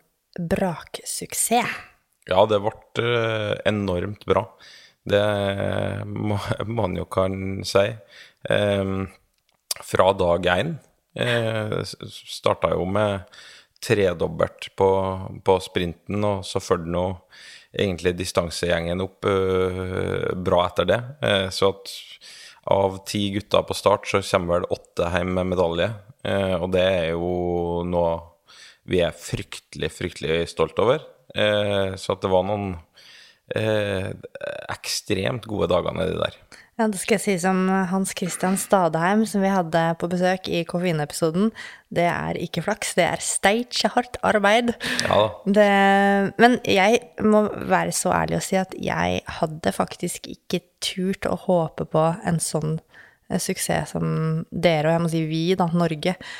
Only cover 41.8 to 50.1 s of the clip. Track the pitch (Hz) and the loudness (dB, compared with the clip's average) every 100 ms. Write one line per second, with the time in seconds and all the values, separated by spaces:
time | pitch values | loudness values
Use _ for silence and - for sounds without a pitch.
41.8 | _ 170 170 - 156 170 170 - 165 214 | _ 0 0 0 -2 -4 -4 -4 -4 -4
42.8 | - - 160 165 - - 196 226 240 - | -2 0 0 0 -4 0 2 2 0 -2
43.8 | 214 - 240 - - 214 202 220 240 - | 0 0 -2 -2 0 2 4 4 2 -2
44.8 | - 247 - 92 107 - - 208 208 196 | -4 -2 2 4 4 0 2 4 6 6
45.8 | 196 196 202 196 196 - 233 247 - 196 | 6 6 4 2 0 4 6 6 2 4
46.8 | 190 233 - - 214 214 214 - - 185 | 4 4 0 -2 4 4 4 -2 0 0
47.8 | 170 - 185 170 160 165 - 190 185 - | 0 -2 0 0 0 -2 0 -2 -2 -4
48.8 | 190 170 175 180 - - 165 156 190 - | -4 0 0 -2 -4 -4 -4 -2 -4 -2
49.8 | 185 - 175 | -4 -6 -8